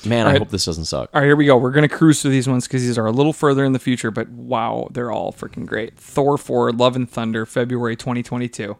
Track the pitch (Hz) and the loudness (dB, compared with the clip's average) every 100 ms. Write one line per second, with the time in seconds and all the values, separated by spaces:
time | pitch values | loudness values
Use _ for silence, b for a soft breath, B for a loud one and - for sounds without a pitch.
0 | 208 117 143 139 - 95 92 80 78 69 | -2 2 4 2 0 -2 -4 -4 -6 -6
1 | 55 147 143 147 143 123 123 147 147 - | -2 2 4 6 6 4 4 2 2 4
2 | 160 143 143 135 127 127 - 131 123 117 | 4 4 2 0 0 -2 -2 -2 -2 0
3 | 110 123 151 - 147 135 135 131 135 123 | 0 2 0 2 2 2 2 0 -2 -2
4 | 117 113 113 120 123 117 113 113 - 127 | -2 -6 -8 -12 -6 -4 -2 -4 -6 -8
5 | 120 107 - - - 123 - 107 113 - | -6 -6 -8 -10 -14 -12 -6 -6 -6 -12
6 | - 147 139 143 - 123 120 117 127 127 | -6 0 2 0 0 0 0 2 2 2
7 | 120 120 113 110 110 131 123 123 117 113 | -4 -4 -4 -4 -4 -4 -4 -4 -4 -6
8 | 131 120 - 123 120 - 101 | -6 -6 -6 -8 -8 -8 -12